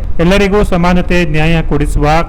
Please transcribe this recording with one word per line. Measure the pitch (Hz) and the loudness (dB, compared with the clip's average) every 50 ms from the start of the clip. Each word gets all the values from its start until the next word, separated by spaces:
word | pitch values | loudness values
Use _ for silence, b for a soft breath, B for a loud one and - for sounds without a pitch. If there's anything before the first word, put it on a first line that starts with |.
| - - - - 165 | -2 -2 -2 0 0
ಎಲ್ಲರಿಗೂ | 170 196 202 202 196 190 208 208 | 2 2 2 0 0 0 0 0
ಸಮಾನತೆ, | - 190 175 170 180 180 180 175 - 180 175 175 | 0 0 0 0 2 0 0 0 0 0 0 0
ನ್ಯಾಯ | 156 151 156 151 160 165 165 156 | 0 0 0 0 2 0 0 0
ಕೊಡಿಸುವ | - 156 143 147 147 - 160 147 147 156 165 170 | 0 -2 -2 0 0 -2 0 0 0 0 0 -2